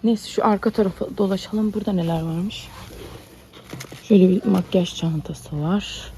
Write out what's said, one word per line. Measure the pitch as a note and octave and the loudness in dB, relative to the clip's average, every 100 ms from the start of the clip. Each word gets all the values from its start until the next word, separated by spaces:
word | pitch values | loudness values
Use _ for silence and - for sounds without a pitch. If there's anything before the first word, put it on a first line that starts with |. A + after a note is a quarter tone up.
Neyse | A3+ A3 - | 2 0 0
şu | - - | 0 2
arka | G3+ A3+ | 4 2
tarafa | A3 G3 - - - | 2 0 0 -8 0
dolaşalım. | G3 F#3+ - G#3+ A3 | 0 0 -2 -2 0
Burada | G#3 G#3 | 0 0
neler | F#3+ E3 E3 | 0 0 0
varmış? | E3 E3 F#3+ - - - - - - - - - - - - - - - | -2 -2 -4 -6 -14 -16 -16 -16 -16 -16 -20 -20 -20 -20 -16 -14 -14 -16
Şöyle | - G#3 F#3 | 4 8 8
bir | F#3 - | 6 4
makyaj | F#3+ F3 F#3+ F3 | 2 2 0 0
çantası | - E3 D#3 - - - D3+ | -2 -2 -2 -6 -12 -8 -4
var. | D3+ G3+ - - - | 0 -2 -2 -12 -14